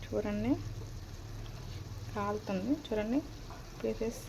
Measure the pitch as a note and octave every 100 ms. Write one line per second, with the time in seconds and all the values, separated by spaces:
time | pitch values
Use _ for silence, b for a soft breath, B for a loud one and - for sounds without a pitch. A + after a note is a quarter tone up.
0 | - G#3+ G#3+ G#3 A3 E4 - - - -
1 | - - - - - - - - - -
2 | - - G3+ G#3 - F#3+ G#3 D4+ - G#3+
3 | G#3+ C4 - - - - - - A3 A3
4 | A3+ A3+